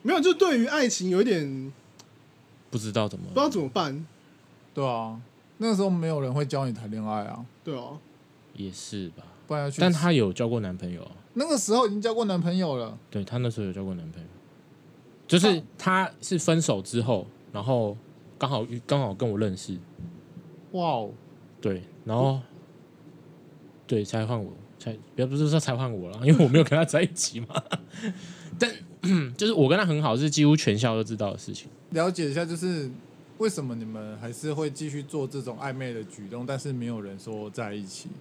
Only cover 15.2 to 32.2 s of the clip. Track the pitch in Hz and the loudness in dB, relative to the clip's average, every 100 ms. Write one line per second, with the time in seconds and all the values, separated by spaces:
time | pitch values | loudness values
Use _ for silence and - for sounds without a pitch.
15.2 | - 180 208 170 - - 185 185 185 - | 2 6 6 4 -2 -4 2 2 0 -6
16.2 | - 180 - 165 156 104 95 117 113 104 | -4 0 4 2 2 0 0 -2 2 0
17.2 | 87 - - 104 113 127 107 104 - - | -2 -16 -12 -6 0 2 2 -4 -16 -20
18.2 | - - 135 135 117 120 - 143 123 95 | -20 -6 -2 -2 -4 -8 0 0 0 -2
19.2 | 123 101 107 90 - 92 - - - - | -2 0 0 -2 -8 -10 -10 -16 -14 -14
20.2 | - - - - - 190 165 127 104 113 | -20 -20 -20 -20 -8 -2 0 0 -4 -12
21.2 | - - - - 110 92 92 - - 113 | -20 -20 -20 -4 -4 -4 -8 -14 -2 2
22.2 | 135 135 123 - - - - - - - | 2 2 -6 -20 -20 -20 -20 -20 -20 -20
23.2 | - - - - - - - 117 101 113 | -20 -20 -20 -20 -20 -20 -2 0 0 -2
24.2 | 110 120 95 95 - - 117 156 - - | -2 -4 -6 -12 -20 -12 -12 -12 -10 -2
25.2 | 127 143 151 156 139 123 127 104 87 107 | 0 2 2 2 2 -2 -2 -4 -8 0
26.2 | 131 156 143 143 160 151 165 147 190 175 | 6 8 10 8 6 4 4 4 2 0
27.2 | - 117 117 - - - - - 220 185 | -4 -4 -6 -6 -4 -8 -8 -8 -6 -8
28.2 | - - - 170 240 - - - 175 180 | -14 -18 -16 -2 -2 -2 -16 -6 2 2
29.2 | 131 123 214 190 135 180 185 151 151 117 | 2 0 2 6 6 6 4 2 2 2
30.2 | 151 147 147 151 - 104 117 113 110 110 | 2 6 6 6 4 2 2 0 -2 -2
31.2 | 104 - - 95 - - - 160 175 175 | -4 -4 -10 -12 -14 -20 -6 0 0 0